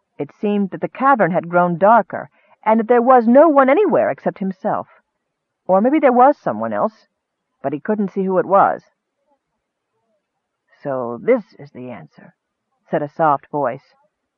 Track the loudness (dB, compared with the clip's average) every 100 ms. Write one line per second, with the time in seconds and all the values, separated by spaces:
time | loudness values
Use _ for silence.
0 | _ -14 -14 -8 -4 -2 -4 -6 -10 -4
1 | 0 2 0 -2 -2 0 0 2 4 4
2 | 2 -8 -14 _ _ _ -2 0 2 0
3 | 4 4 6 4 6 4 2 2 2 0
4 | 0 -2 -8 -8 -8 -8 -6 -6 -8 _
5 | _ _ _ _ _ _ -2 0 2 2
6 | 2 4 4 2 -4 -6 -6 -4 -6 _
7 | _ _ _ _ _ _ -10 -10 -6 -4
8 | -4 -4 -4 -2 0 2 2 -2 _ _
9 | _ _ _ _ _ _ _ _ _ _
10 | _ _ _ _ _ _ _ _ -10 -8
11 | -8 -10 -4 -4 -4 -20 -20 -20 -18 -18
12 | -20 _ -20 _ _ _ _ _ -8 -6
13 | -6 -4 -2 -2 _ -6 -6 -8 _ _
14 | _ _ _